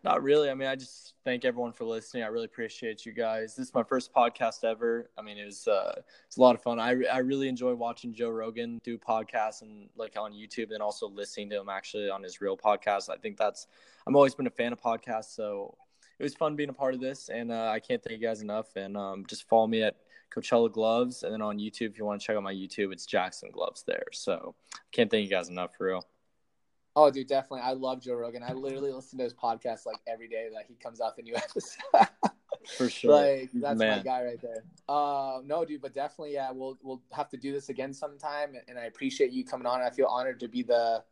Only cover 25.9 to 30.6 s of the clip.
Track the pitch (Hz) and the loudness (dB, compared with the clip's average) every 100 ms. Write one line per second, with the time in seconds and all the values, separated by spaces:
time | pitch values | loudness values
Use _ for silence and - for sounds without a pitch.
25.9 | 92 - _ _ _ _ _ _ _ _ | -2 -6 _ _ _ _ _ _ _ _
26.9 | 147 151 135 131 135 - 131 123 131 131 | 8 8 6 0 0 0 -4 -2 -2 -2
27.9 | 131 127 120 117 120 120 131 135 135 139 | -4 -4 -4 -4 -6 -6 -4 -4 -4 -4
28.9 | 131 131 131 123 - 120 113 123 110 117 | -4 -10 -4 -4 0 -2 0 -4 -6 -8
29.9 | 113 - 113 113 113 113 110 | -10 -8 -8 -6 -6 -6 -10